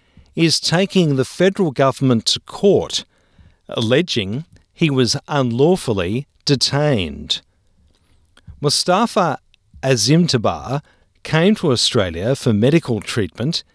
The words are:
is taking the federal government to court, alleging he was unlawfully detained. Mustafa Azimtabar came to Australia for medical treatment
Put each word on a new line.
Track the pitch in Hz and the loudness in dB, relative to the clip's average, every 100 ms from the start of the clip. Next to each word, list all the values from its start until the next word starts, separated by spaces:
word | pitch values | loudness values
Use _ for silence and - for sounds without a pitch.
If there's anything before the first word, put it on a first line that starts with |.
| _ - _ - | _ -20 _ -2
is | 165 - | 0 0
taking | - 165 196 190 165 135 | 0 0 2 2 2 2
the | |
federal | 123 - 180 196 175 | -2 0 0 2 -2
government | 123 135 - 135 117 - | 2 0 2 2 2 0
to | - | -4
court, | - - 202 151 80 - - _ _ _ - _ - | -8 0 2 2 0 -6 -10 _ _ _ -20 _ -12
alleging | - 110 131 175 - 95 117 165 - _ | -6 0 0 0 -4 -4 -8 -10 -18 _
he | _ 165 | _ 0
was | 135 120 143 - | 2 0 -2 -4
unlawfully | 147 127 117 147 180 - 101 87 113 139 _ | -2 -2 2 2 2 0 -2 -2 -4 -8 _
detained. | - 135 - 139 151 127 82 71 73 - - _ _ _ _ _ _ _ _ _ - - | -2 0 0 0 0 0 -2 -8 -10 -10 -10 _ _ _ _ _ _ _ _ _ -20 -6
Mustafa | 143 - - 180 233 - 170 135 _ _ _ - | -2 0 0 0 2 0 0 -2 _ _ _ -6
Azimtabar | 135 131 110 160 175 127 104 82 73 135 - _ _ _ | 0 0 4 4 4 2 0 -4 -6 -8 -8 _ _ _
came | - 156 175 214 | -4 2 2 2
to | 170 | 2
Australia | 120 - 123 92 82 104 139 | 0 0 0 -2 -2 -2 0
for | - | 0
medical | 104 117 160 - 110 | 2 4 2 0 -4
treatment | 87 - 98 - 127 170 - | -4 -4 -4 -4 -4 -4 -10